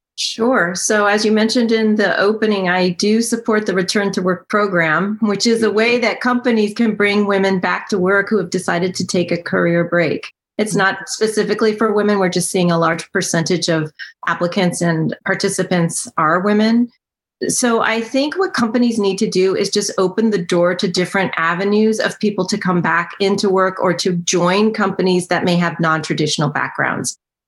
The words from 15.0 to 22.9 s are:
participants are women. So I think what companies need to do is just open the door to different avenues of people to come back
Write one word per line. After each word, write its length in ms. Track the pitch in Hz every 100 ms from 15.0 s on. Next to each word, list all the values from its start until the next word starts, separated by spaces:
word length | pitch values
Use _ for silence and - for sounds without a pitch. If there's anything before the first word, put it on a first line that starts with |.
| 156 -
participants 840 | - 190 196 196 185 180 170 - - -
are 240 | 156 175
women. 500 | 196 208 220 233 240 _ _ _ _ - -
So 360 | - 240 226
I 180 | - 226
think 360 | 226 262 294 349
what 180 | 381
companies 440 | - 233 240 240 214
need 200 | 202 190
to 120 | 208
do 240 | 180 190
is 160 | 185 202
just 220 | 208 202 -
open 320 | 185 185 220
the 140 | 202
door 300 | 175 175 175
to 140 | 180 196
different 440 | 180 175 196 185 -
avenues 640 | 165 175 202 208 220 214
of 180 | 202 -
people 260 | 214 208 185
to 120 | 202
come 240 | 180 175
back 300 | 170